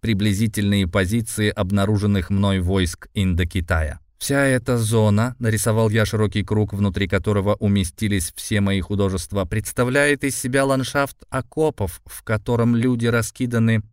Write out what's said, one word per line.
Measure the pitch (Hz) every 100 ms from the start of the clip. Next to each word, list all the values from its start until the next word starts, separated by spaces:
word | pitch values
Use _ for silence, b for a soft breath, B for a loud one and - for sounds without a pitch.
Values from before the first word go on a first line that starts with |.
приблизительные | - 101 107 98 113 110 101 101 92
позиции | 101 92 117 110 - 104
обнаруженных | 104 95 101 98 107 104 101 87
мной | 98 101 95
войск | 87 98 87 - -
Индокитая. | - 95 85 90 92 85 82 78 76 _ _
"Вся | - 139
эта | 139 127 123 120
зона", | 110 117 107 104 120 123
нарисовал | 117 110 117 110 113
я | 110
широкий | 107 110 107 104
круг, | 95 107 101
внутри | 98 101 95 98
которого | 98 107 101 95
уместились | 104 107 101 90 - 110 101 87 -
все | - 107
мои | 98 98
художества, | 85 101 98 92 - 101 90
"представляет | 107 - - 123 135 147 143
из | 139 123
себя | 127 135 135
ландшафт | 135 127 143 139 - -
окопов, | 131 - - 156 - 95 -
в | - -
котором | - 107 - 117 117 117
люди | 127 123 117
раскиданы | 117 113 - 123 117 113 113 -